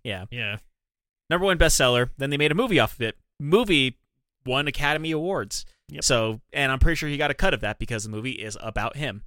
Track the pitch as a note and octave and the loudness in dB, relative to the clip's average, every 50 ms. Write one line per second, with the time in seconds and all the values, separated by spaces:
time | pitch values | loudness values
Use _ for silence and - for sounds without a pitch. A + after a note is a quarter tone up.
0 | - A#2+ G2 F#2 F#2 G#2+ A#2+ B2 A2+ G2+ G#2+ G#2+ - _ _ _ _ _ _ _ | -10 -8 -8 -8 -8 -10 -10 -8 -8 -8 -8 -10 -12 _ _ _ _ _ _ _
1 | _ _ _ _ _ - D#3+ F3 F#3+ G3 F3+ D#3+ E3+ D#3 - - C#3 B2+ B2 B2 | _ _ _ _ _ -2 0 2 2 2 4 6 6 6 6 4 4 4 4 4
2 | B2 A#2+ - - C3+ C#3 C#3+ C#3+ D3+ D3+ D3+ F#3+ B3+ A#3+ F#3+ C#3 A2 G#2+ - - | 2 0 -2 -6 -4 -2 0 2 2 2 2 2 0 2 4 4 4 2 0 -4
3 | A#2+ A2 - _ _ _ _ - C#3+ D3 F3 A3+ B3 G3+ E3 C#3+ C3+ C3 - _ | -6 -6 -6 _ _ _ _ -8 -2 4 4 4 4 4 4 2 2 0 -2 _
4 | _ _ _ _ _ _ _ _ - B2+ B2+ C#3 C#3+ D3 - - D3 C#3+ D3+ D#3 | _ _ _ _ _ _ _ _ -6 -2 -2 0 0 -2 -2 -2 0 0 0 -2
5 | D#3+ D#3+ D#3+ D3+ D#3+ F#3 G3 D3 G2+ G2 - - - - _ _ _ - D3 - | -2 -2 -2 -2 -2 -2 -2 -4 -4 -6 -8 -10 -10 -12 _ _ _ -16 -10 -2
6 | - - C3 A#2 A2 A2 A2 A#2 _ _ - D3 C#3 C3 C3 B2+ - E3+ D#3+ - | 0 2 2 2 0 -2 -4 -6 _ _ -4 -2 -2 0 2 4 4 2 2 2
7 | D#3+ D3 C#3+ C#3+ D3+ C#3+ C#3+ - F#3+ G3 D3+ A#2 G#2+ G#2 G#2+ - A#2+ A#2 A#2+ G#2+ | -2 -4 -2 -2 -2 -2 0 2 2 2 2 0 -2 -4 -4 -6 -6 -6 -6 -6
8 | G2+ A2 G#2+ G#2+ A#2 C3 - - G#2+ G#2+ G#2 - - A2 - G#2 G#2 A#2 - C#3 | -6 -6 -8 -8 -8 -8 -8 -8 -10 -12 -12 -10 -10 -8 -6 -4 -6 -6 -6 -6
9 | D3+ B2+ G2 G#2 - | -6 -6 -8 -10 -14